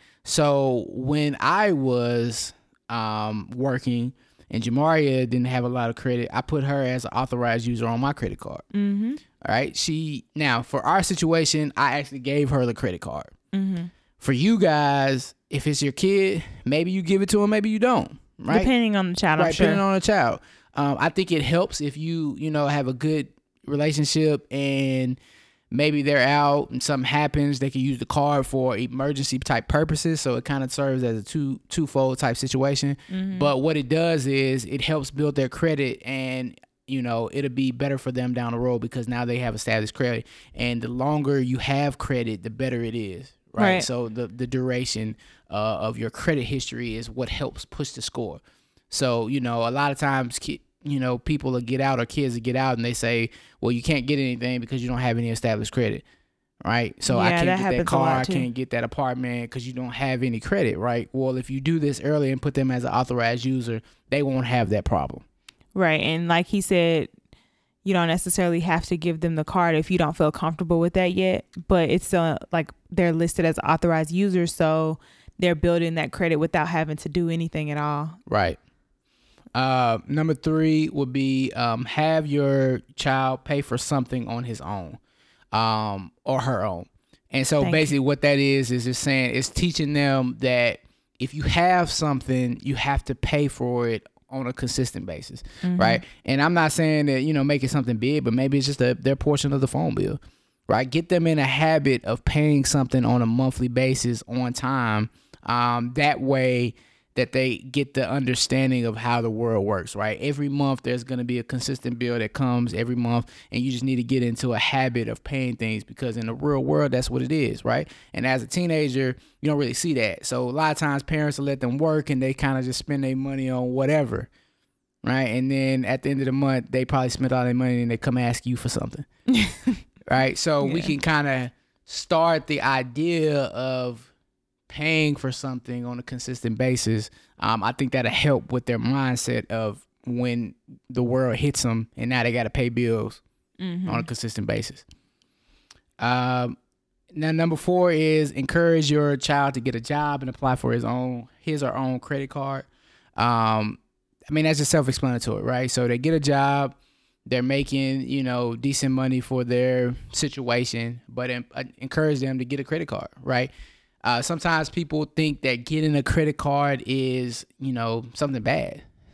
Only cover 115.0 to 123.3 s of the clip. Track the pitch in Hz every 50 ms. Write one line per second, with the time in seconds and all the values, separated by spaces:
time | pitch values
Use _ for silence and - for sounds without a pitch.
115 | 113 113 113 - - - 143 135 131 123 117 - 113 110 110 104 98 - 120 -
116 | 135 120 110 117 110 113 117 131 147 147 143 135 131 139 151 151 147 139 127 123
117 | 123 - 123 127 127 127 156 156 139 113 110 - - 120 117 135 147 - - -
118 | - _ - - 120 131 131 131 113 - - 180 175 170 160 156 151 139 127 135
119 | 135 127 127 - - _ _ - - 151 151 143 143 120 127 - - 175 147 127
120 | 110 104 87 - - - 123 123 127 123 127 147 156 156 151 - 160 147 139 139
121 | - - 160 151 151 147 139 - 139 143 139 131 - 120 123 143 160 160 156 156
122 | 143 - 143 127 131 135 135 - - 139 135 131 127 127 120 - - - 143 139
123 | 135 131 131 131 135 139